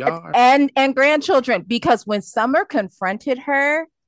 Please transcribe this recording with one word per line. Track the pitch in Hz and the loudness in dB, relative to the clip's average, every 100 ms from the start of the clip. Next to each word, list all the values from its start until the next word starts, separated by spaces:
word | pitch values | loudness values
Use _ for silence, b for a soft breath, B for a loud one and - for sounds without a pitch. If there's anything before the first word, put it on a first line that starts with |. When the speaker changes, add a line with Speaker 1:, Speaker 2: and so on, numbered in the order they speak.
Speaker 1:
I, | - | 0
Speaker 2:
are. | 165 - | -6 -2
Speaker 1:
and, | 233 247 277 277 | 2 4 4 2
and | - 269 | 0 0
grandchildren, | 262 277 302 285 269 254 208 190 | 2 2 2 2 0 2 -2 -2
because | 233 320 233 - | -2 0 0 0
when | 208 | -6
Summer | - - 233 302 | -4 -4 0 0
confronted | 403 285 190 - 185 202 - 254 | -2 -4 -6 -6 -6 -6 -4 -6
her | 294 277 285 311 320 _ | -2 -2 0 -2 -6 _